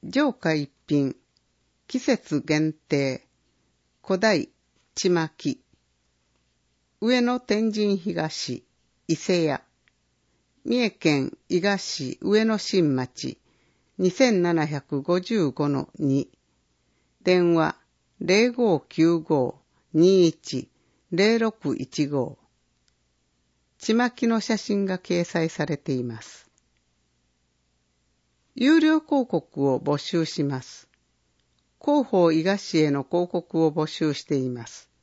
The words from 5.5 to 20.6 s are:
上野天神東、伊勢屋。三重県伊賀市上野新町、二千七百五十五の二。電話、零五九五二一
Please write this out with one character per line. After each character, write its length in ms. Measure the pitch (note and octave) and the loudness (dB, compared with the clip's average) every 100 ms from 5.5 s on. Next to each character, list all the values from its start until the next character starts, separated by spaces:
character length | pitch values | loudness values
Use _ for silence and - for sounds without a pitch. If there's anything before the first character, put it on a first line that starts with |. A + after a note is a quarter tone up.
| - _ _ _ _ _ _ _ _ _ _ _ _ _ _ | -6 _ _ _ _ _ _ _ _ _ _ _ _ _ _
上 220 | A3 B3+ | 0 2
野 180 | A#3+ B3+ | 2 -2
天 320 | B3+ G#3+ A3 | -2 0 0
神 240 | G#3+ G#3 G3 | 0 0 0
東、 680 | F3 E3+ D#3 - - B2 _ _ _ _ - | -2 -4 -6 -6 -8 -10 _ _ _ _ -6
伊 60 | |
勢 300 | D#3+ - F3+ | -4 0 0
屋。 180 | D#3+ C3+ _ _ _ _ _ _ _ _ _ _ | 0 -2 _ _ _ _ _ _ _ _ _ _
三 160 | - A#3+ | -4 0
重 100 | A3+ | 0
県 480 | - E3 D3 C3+ - _ | 0 0 0 -2 -8 _
伊 140 | F3+ | -2
賀 160 | G3 G3 | 0 -2
市 400 | - - C3 - | -6 -8 -8 -6
上 240 | - G#3+ | 0 2
野 140 | A3+ G#3+ | 2 -2
新 360 | - G3 D#3 | 0 0 2
町、 440 | C3 B2+ - C3+ - _ _ _ _ _ - | 0 -4 -8 -12 -12 _ _ _ _ _ -2
二 140 | F#3 | -2
千 320 | F3 B3+ G3+ | 2 2 4
七 240 | F3 E3+ D3 | 2 0 0
百 340 | D3 _ C#3+ | -4 _ -6
五 200 | C#3+ F3+ | -2 -2
十 300 | F3+ A3+ D3+ | 0 0 0
五 180 | - C#3+ | 0 -2
の 200 | C3+ - - | -2 -4 -4
二。 320 | C#3 C3+ - _ _ _ _ _ _ _ _ _ | 0 0 -2 _ _ _ _ _ _ _ _ _
電 320 | - F3+ F3 | 0 2 4
話、 220 | E3 D#3+ - _ _ _ _ | 2 2 -4 _ _ _ _
零 300 | - F#3+ A#3+ | 0 2 2
五 300 | B3 A#3 D#3 | 2 2 0
九 380 | - - E3 E3+ | -2 2 2 2
五 400 | D#3+ D3+ B2 - _ _ _ | 0 0 0 -6 _ _ _
二 340 | D#3 F3+ F#3+ E3+ | 4 6 6 4
一 440 | - - B2+ | 0 -10 -10